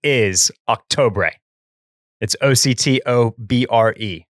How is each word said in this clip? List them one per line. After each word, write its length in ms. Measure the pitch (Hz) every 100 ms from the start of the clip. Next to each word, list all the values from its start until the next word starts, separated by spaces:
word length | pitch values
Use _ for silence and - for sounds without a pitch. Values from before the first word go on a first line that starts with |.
is 480 | 147 135 104 92 - - -
Octobre. 640 | 117 _ - 131 101 85 - _ _ _ _ _ _ _ _
It's 160 | 107 -
O 140 | 139
C 200 | 131 139
T 280 | 123 - 131 -
O 260 | 123 117
B 340 | 110 110 123 123
R 240 | 117 113
E. 300 | - 110 90 -